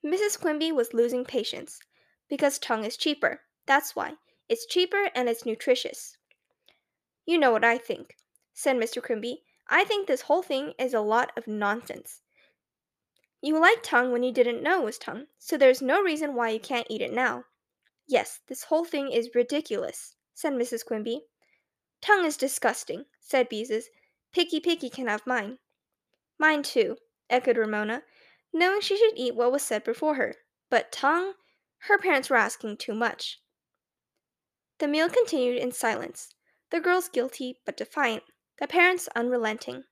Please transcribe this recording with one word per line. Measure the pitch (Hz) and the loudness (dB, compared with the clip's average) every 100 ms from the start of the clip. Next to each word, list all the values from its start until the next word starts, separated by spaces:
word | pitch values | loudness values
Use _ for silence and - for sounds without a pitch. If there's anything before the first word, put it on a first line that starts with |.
Missus | 294 370 415 403 | -2 0 0 -2
Quimby | 349 302 320 | -2 0 0
was | 302 233 | 0 0
losing | 233 240 247 | 2 0 0
patience. | 262 262 190 - - - _ _ _ _ _ | -4 -4 -4 -8 -14 -18 _ _ _ _ _
"Because | 285 285 277 | 0 0 0
tongue | - 220 | -2 -2
is | 214 - | -2 -4
cheaper. | 320 294 - - _ _ - | -2 0 -2 -4 _ _ 2
That's | 277 - - | 2 2 -6
why. | 95 311 _ _ _ | -8 -8 _ _ _
It's | 453 - | -4 -2
cheaper | 359 359 403 403 | 0 0 0 -2
and | - 247 | -2 -2
it's | 226 240 | -2 -4
nutritious." | 226 - 254 - - - - _ _ _ _ _ _ _ _ _ _ | -6 0 0 0 -10 -16 -20 _ _ _ _ _ _ _ _ _ _
"You | - 339 | 0 4
know | 277 | 4
what | 220 | 4
I | 233 240 | 4 2
think," | - 185 - - _ _ _ | -2 -8 -8 -20 _ _ _
said | - 311 254 | -4 0 0
Mister | 226 247 | 0 -4
Quimby. | - 226 233 262 _ _ _ | -4 -4 -4 -10 _ _ _
"I | 302 | 2
think | 392 415 392 | 2 0 0
this | 269 | -2
whole | - 320 | 2 0
thing | 370 269 285 - | 0 -6 -6 -6
is | 254 | -2
a | 233 | 0
lot | 208 226 - - | 2 2 0 -4
of | 233 | -8
nonsense. | 214 202 220 - - - - _ _ _ _ _ _ _ _ _ _ _ _ | -2 -2 -2 -6 -14 -14 -20 _ _ _ _ _ _ _ _ _ _ _ _
You | 277 311 | -2 4
liked | 339 453 | 4 4
tongue | - 247 254 | 2 2 2
when | 240 | 0
you | 247 | 0
didn't | 247 240 233 | 2 2 2
know | 285 370 | 0 0
it | |
was | 240 - | 0 -6
tongue, | - 226 285 _ | -10 -12 -14 _
so | - 302 | -6 6
there's | 262 262 | 6 6
no | 262 330 | 4 2
reason | 392 302 302 | 2 0 -2
why | 254 233 | -2 -2
you | 220 | -2
can't | - 247 233 | -4 -6 -4
eat | 220 | -6
it | 240 | -4
now." | 226 247 240 254 _ _ _ _ _ _ | -2 -2 -2 -10 _ _ _ _ _ _
"Yes, | 262 208 - _ | 0 0 -10 _
this | 262 | -14
whole | - 320 | -2 0
thing | 339 - 277 | 0 -4 -2
is | 233 226 240 | -2 0 0
ridiculous," | 240 294 311 202 - - - _ _ | 2 0 -2 -6 -6 -10 -18 _ _
said | - 214 | -6 -4
Missus | 262 240 226 | -2 -2 -4
Quimby. | - 220 214 240 - _ _ _ _ _ _ _ | -6 -6 -4 -8 -10 _ _ _ _ _ _ _
"Tongue | - 415 | 2 4
is | 339 294 | 4 0
disgusting," | 277 - 233 - - 180 285 _ | -4 0 -2 -2 -8 -10 -12 _
said | _ 262 247 | _ 0 2
Beezus. | 220 240 214 240 _ _ _ _ | -2 -4 -6 -6 _ _ _ _
"Picky | - 339 311 | -2 0 0
Picky | 330 330 262 | 0 -2 -4
can | 254 247 | -6 -4
have | 208 254 | -4 -2
mine." | 247 208 254 _ _ _ _ _ _ _ _ | -2 -2 -10 _ _ _ _ _ _ _ _
"Mine | 311 302 | 2 2
too," | 285 269 214 226 _ _ _ | 0 2 0 0 _ _ _
echoed | 247 247 226 | 0 2 2
Ramona, | 220 214 214 240 - _ _ _ _ | 2 -2 -4 -6 -10 _ _ _ _
knowing | 320 349 403 | 2 2 2
she | 403 403 | 0 4
should | 440 - | 4 4
eat | 247 240 | -4 0
what | 240 | 2
was | 277 | 2
set | - 214 | -2 -4
before | 208 233 302 285 | -4 -2 -2 0
her. | 117 - _ _ _ | -2 -4 _ _ _
"But | 233 - | 0 0
tongue? | - 277 330 381 381 _ _ _ _ | -2 2 2 -2 -10 _ _ _ _
Her | - 403 | 2 2
parents | 370 294 254 | 4 0 4
were | 254 | 2
asking | 214 - 220 208 | 2 -2 -10 -8
too | - | -6
much." | 214 233 - - - _ _ _ _ _ _ _ _ _ _ _ _ _ _ | -2 -2 -2 -10 -12 _ _ _ _ _ _ _ _ _ _ _ _ _ _
The | 294 | -2
meal | 302 330 | 2 2
continued | - 466 311 247 247 | 4 2 2 0 0
in | 254 | -2
silence, | 247 233 226 - - - _ _ _ _ | -2 -2 -2 -6 -12 -18 _ _ _ _
the | 339 | -2
girls | 339 359 359 | 2 0 0
guilty | - 247 - 254 247 | -2 -4 -4 -10 -10
but | - - | -12 -10
defiant, | 214 - 262 220 - _ _ _ | -8 -2 -2 -2 -10 _ _ _
the | 294 | -2
parents | 330 359 370 - | 4 4 4 -4
unrelenting. | - 240 247 220 214 - 254 269 | -4 0 0 -2 -4 -8 -12 -14